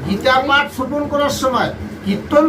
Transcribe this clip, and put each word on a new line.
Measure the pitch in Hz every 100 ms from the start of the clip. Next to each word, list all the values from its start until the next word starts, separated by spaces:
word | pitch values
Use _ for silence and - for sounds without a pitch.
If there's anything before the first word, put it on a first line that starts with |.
গীতা | 135 196 262 254 277
পাঠ | 277 285 -
শ্রবণ | 262 294 285
করার | 285 285 -
সময়, | 262 240 - - - -
কীর্তন | 196 220 - 302